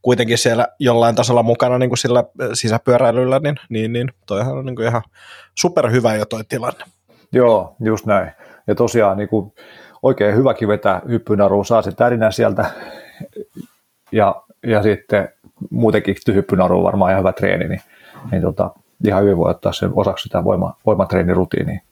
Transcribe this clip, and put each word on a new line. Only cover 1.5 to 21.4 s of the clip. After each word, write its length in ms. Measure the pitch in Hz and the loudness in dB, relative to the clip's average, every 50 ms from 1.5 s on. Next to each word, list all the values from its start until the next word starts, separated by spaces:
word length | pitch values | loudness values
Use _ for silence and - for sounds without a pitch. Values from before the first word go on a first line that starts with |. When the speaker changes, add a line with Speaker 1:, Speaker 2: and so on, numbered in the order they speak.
| 117 - 127 123 127 | 2 2 2 0 2
Speaker 1:
niinku, 180 | 127 127 123 120 | 0 0 0 -2
sillä, 240 | 120 - 117 120 123 | -2 -2 0 2 0
äh, 300 | 117 - _ - 131 113 113 | 0 -2 _ -8 -8 -6 -6
sisäpyöräilyllä, 840 | - - 113 110 113 _ - 123 120 127 117 113 123 127 127 131 139 | -4 -2 -2 -2 0 _ 2 2 4 4 2 2 2 0 0 0 0
niin, 160 | 156 147 147 - - _ | -2 -2 -6 -6 -10 _
niin, 240 | 117 110 110 110 117 | -6 -4 -4 -4 -4
niin 180 | 120 123 127 - _ _ | -4 -6 -6 -8 _ _
toihan 320 | - 104 98 110 131 135 | -6 -4 -4 -4 -4 -6
on, 80 | 135 135 | -8 -8
niinku, 160 | 131 127 110 | -10 -6 -4
ihan 200 | 110 117 117 117 - _ _ _ - - - - - _ _ | -4 -2 -2 -2 -4 _ _ _ -20 -20 -20 -20 -20 _ _
superhyvä 600 | - - 170 170 - 139 113 113 127 117 117 107 | -2 -2 0 0 0 0 2 0 2 2 2 0
jo 100 | 107 107 | 0 -4
toi 180 | - 117 110 110 _ | -4 -6 -10 -8 _
tilanne. 360 | - 123 113 123 - - - _ _ _ _ _ _ _ _ _ | -8 -6 -6 -8 -8 -10 -20 _ _ _ _ _ _ _ _ _
Speaker 2:
Joo, 440 | - 131 123 120 110 101 87 - _ _ | 2 4 4 6 4 2 0 -4 _ _
just 260 | 117 110 110 101 - | -2 -2 -2 -2 0
näin. 260 | 107 101 98 90 78 - _ - - - _ _ | 0 0 0 0 -4 -12 _ -20 -20 -20 _ _
Ja 80 | - 104 | -4 0
tosiaan, 420 | - 120 113 - 117 107 98 95 | 0 0 0 2 2 2 2 0
niinku, 360 | 101 104 92 - 110 95 104 _ - - - - - - - - _ - | -2 -4 -4 -4 -4 -4 -6 _ -20 -20 -20 -20 -20 -20 -20 -18 _ 0
oikein 320 | 131 131 - 104 104 104 | 0 0 2 0 0 2
hyväkin 320 | 113 135 131 - - 117 | 2 2 2 0 0 -2
vetää 340 | 101 104 104 - 104 92 90 - | -2 -2 0 0 -2 -2 -2 -4
hyppynaruun, 580 | - 117 110 - - 107 101 101 98 98 104 98 | -4 -4 -4 -2 -2 0 2 2 2 2 0 0
saa 160 | - 117 110 | 2 2 2
se 100 | - 98 | 2 0
tärinä 400 | - - 120 123 123 113 110 107 | -2 0 0 2 2 2 0 0
sieltä, 400 | 95 - 113 104 95 - 110 - - - - - - - - - - - - - _ - - _ _ 180 - _ _ _ _ _ _ _ _ _ | 0 0 0 0 0 -2 -4 -6 -6 -12 -18 -18 -20 -20 -20 -20 -20 -20 -20 -18 _ -18 -18 _ _ -20 -20 _ _ _ _ _ _ _ _ _
ja, 240 | - 110 101 98 - - _ _ _ _ - | 0 2 2 2 0 -2 _ _ _ _ -4
ja 200 | 120 110 104 101 | 0 0 2 2
sitten 460 | 107 101 95 _ _ - 101 92 - _ _ _ - _ _ - - | 2 0 0 _ _ -2 -2 -2 -4 _ _ _ -20 _ _ -14 -6
muutenkin 460 | - 117 117 107 107 107 - 98 98 - - | -2 0 2 2 2 2 0 -2 -4 -2 -2
hyppynaru 500 | - 101 98 95 - - 92 90 87 92 | 0 0 0 0 0 0 0 2 2 2
on 60 | 92 90 | 2 2
varmaan 280 | 90 - 101 92 90 | 2 2 2 2 2
ihan 100 | 95 95 | 2 2
hyvä 120 | 92 92 95 | 0 0 -2
treeni, 340 | - 98 95 95 - - | 0 -2 0 0 0 -2
niin, 140 | - - 101 - _ _ _ - - - - - 117 | -4 -6 -8 -10 _ _ _ -20 -20 -20 -18 -10 -6
niin, 100 | - 92 | -4 -2
tota, 300 | 85 92 90 - 95 90 - _ _ _ _ _ - | -2 -2 -2 -2 -4 -4 -4 _ _ _ _ _ -2
ihan 180 | 104 101 95 101 | 0 2 4 2
hyvin 140 | 101 98 | 2 2
voi 140 | 85 85 90 | 2 2 0
ottaa 220 | 87 - - 98 92 | 0 -2 -4 -4 -2
sen 180 | - 101 95 92 | -2 -4 -2 0
osaksi 280 | 98 98 98 - - - | 0 0 0 -2 -4 -10
sitä 200 | - - - 82 | -6 -6 -2 0
voima-, 300 | - 98 92 92 90 - _ _ | 0 0 0 -2 -6 -8 _ _
voimatreenirutiiniä. 960 | - 104 90 98 - 101 92 87 87 90 90 | -2 0 0 0 0 0 0 0 2 2 0